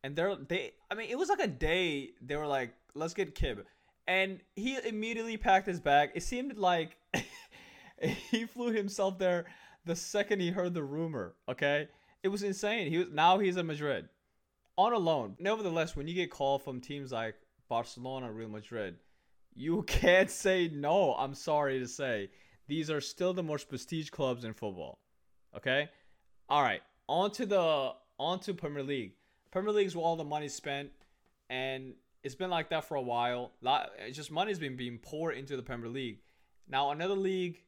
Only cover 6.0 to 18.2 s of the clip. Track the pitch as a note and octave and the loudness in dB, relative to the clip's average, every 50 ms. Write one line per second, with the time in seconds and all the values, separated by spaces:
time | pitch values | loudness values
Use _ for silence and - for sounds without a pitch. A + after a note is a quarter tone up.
6 | D3 - - F3 E3+ - B3+ B3 B3+ C#4+ A#3+ G#3+ G3 F3+ F3 E3+ D#3+ D#3+ - _ | 6 4 0 -6 -4 -2 -4 -2 -4 -4 -4 2 4 4 4 4 0 -2 -8 _
7 | _ _ - - - - - - - - - - - - - - - - - - | _ _ -2 -2 -2 -4 -14 -20 -20 -20 -20 -20 -20 -20 -20 -20 -20 -20 -8 -2
8 | - - - - - - - A3 A#3 A3+ - A#3+ A#3+ A#3+ A3 G#3+ G3+ G3+ G3 - | -2 -2 -2 -2 -2 -2 -2 -2 -2 -4 -6 -4 -2 0 0 0 0 -2 -2 0
9 | G3 G3 F#3+ F3+ F#3+ F3+ F3+ F3 E3+ - - - - - - _ _ E3+ E3+ E3+ | 0 0 0 2 2 2 2 2 0 -6 -14 -20 -20 -20 -20 _ _ -4 -4 -4
10 | - - - G#3 G3+ G3+ G#3+ G3 F3+ E3+ F3+ F#3+ F3+ F3+ F3 E3+ D3 C3+ C#3+ D#3 | -4 -2 0 0 2 2 2 2 2 0 0 0 0 0 -2 -2 -4 -4 -2 -2
11 | E3 E3 D3+ A#2+ F#2+ F2 - _ _ - B2+ - C#3+ C#3+ C#3+ D3 D3+ D3 - _ | -2 -2 -2 -4 -6 -6 -8 _ _ -8 -2 0 2 2 2 2 0 -4 -12 _
12 | _ _ _ _ - F#3+ G3 G3+ G3+ G3+ F#3+ G3 - G#3 A3 A#3 F#3+ C#3+ E3 E3+ | _ _ _ _ -2 -2 -2 0 -2 -2 -2 0 0 0 0 0 0 0 2 0
13 | F3+ F3+ D3 D3+ D#3+ F3 F#3 G3+ G#3 F#3 F3+ F3+ E3+ D#3+ D3+ D3 D3 D3 C3 F#2 | 0 0 2 6 8 8 8 8 6 2 2 0 -2 -2 -4 -2 -2 -2 -2 -2
14 | D#2 - _ _ _ _ _ _ _ _ _ _ _ _ _ - F#3+ A#3 A#3+ A3 | -4 -10 _ _ _ _ _ _ _ _ _ _ _ _ _ 4 4 4 4 4
15 | F3+ E3 D#3+ C#3+ A2+ G2+ G2 - E3+ G3 A3 A3 G#3 F#3 E3 E3 D#3+ E3 - D3+ | 4 4 4 2 0 -4 -6 -4 0 0 0 2 0 0 0 0 0 0 -2 -6
16 | C#3+ D#3+ E3+ F3+ F3 E3+ - - C#3 C#3 C#3 C3+ - D3+ C3 B2 B2 - C#3+ C#3+ | -6 -4 -2 -2 -2 -2 -2 -2 0 0 0 0 -2 -6 -8 -8 -8 -8 -10 -10
17 | C#3 B2+ B2+ A2+ A2+ A2 G#2 - _ _ _ _ _ _ A#2+ A#2 A#2 - - B2 | -8 -6 -4 -4 -4 -4 -6 -10 _ _ _ _ _ _ -2 -2 -2 -2 -10 -12
18 | B2 C3 C3+ C3 | -10 -8 -6 -6